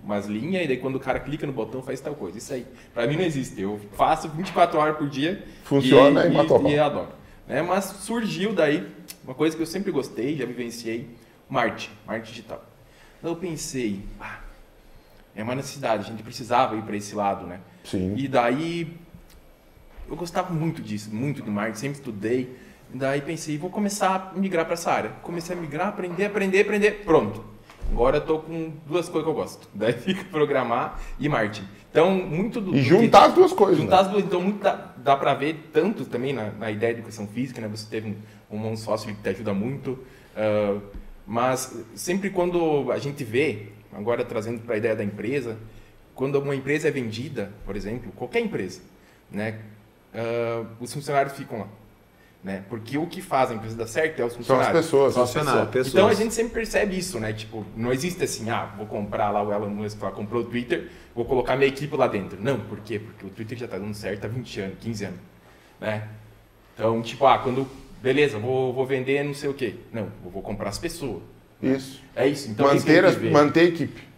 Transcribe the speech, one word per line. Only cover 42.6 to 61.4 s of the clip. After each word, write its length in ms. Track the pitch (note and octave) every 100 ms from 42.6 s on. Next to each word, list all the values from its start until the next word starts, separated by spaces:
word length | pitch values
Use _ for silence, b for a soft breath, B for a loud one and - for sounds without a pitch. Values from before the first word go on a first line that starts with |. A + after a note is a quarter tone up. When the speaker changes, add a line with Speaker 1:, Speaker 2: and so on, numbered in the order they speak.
| D#3+ D3 B2
Speaker 1:
a 60 | G#2+
gente 240 | C3+ C#3+
vê, 440 | A#2+ A#2 D3+ G#2+ - - -
agora 300 | - G#2 A#2+
trazendo 380 | A#2+ A#2 G#2 A#2
pra 160 | A#2 A2
ideia 180 | A2+ G#2+
da 80 |
empresa, 540 | G#2 G2+ G#2+ C#3 A#2+ G#2+ b b b b - -
quando 200 | C3+ C#3+
uma 160 | C#3 C#3
empresa 320 | C3+ D3+ D#3
é 40 |
vendida, 600 | C#3 A#2 G#2+ C3 A#2 G2 - -
por 100 | G2
exemplo, 360 | F#2+ A#2+ B2 -
qualquer 240 | B2 A#3
empresa, 400 | A3+ D3 F#2+ - - b b b _
né? 280 | G2 G#2+ A2 A2 - - _ _
Ah, 520 | A2 A#2 A#2 A#2 A#2 A2 A2+
os 140 | A#2+
funcionários 400 | D3 C#3 C#3+ C#3+ -
ficam 240 | C#3 A#2
lá. 80 | F#2+ - - _ _ b b b
Né? 200 | F#2 F#2+ G2+
Porque 280 | A#2 A2 C#3
o 100 | E3+
que 120 | F#3+
faz 300 | - C3+ B2
a 40 | A2+
empresa 200 | A2+ A2+
dar 120 | A2
certo 340 | D#3+ D#3+ D#3
é 20 | A#2+
os 60 |
Speaker 2:
São 80 | A#2+
as 60 | A#2
Speaker 1:
funcionários. 380 | C3 B2+ B2+ E3
Speaker 2:
pessoas. 280 | C#3 C#3 G#2+
Speaker 3:
São 80 |
as 60 | -
Speaker 1:
São 100 | D#3
as 60 | D3
Speaker 3:
pessoas. 200 | A#2 A2
Speaker 1:
pessoas. 240 | B2+ C3
Então 140 | F3 G#3
a 60 |
gente 200 | G3+ A3+
sempre 200 | A3+ A#3
percebe 420 | A#3 G#3+ F#3 G3+ F#3
isso, 220 | - A#2
né? 140 | A2
Tipo, 320 | A2 - A2+ G2+ A2+
não 160 | A#2
existe 320 | C3 E3+ F3+
assim, 260 | C#3 - A2
"Ah, 220 | A2 E2+ G2+
vou 80 | G#2+
comprar 460 | A#2+ G#2 A2 G#2
lá 120 | G#2
o 80 | G#2
Elon 180 | G#2 G#2
Musk, 320 | G#2 G#2+ G#2+
lá, 100 | G2
comprou 320 | F#2+ G#2+ A#2
o 20 | A#2
Twitter, 420 | A#2+ A#2+ E3 - B B -
vou 100 | A#2
colocar 320 | B2+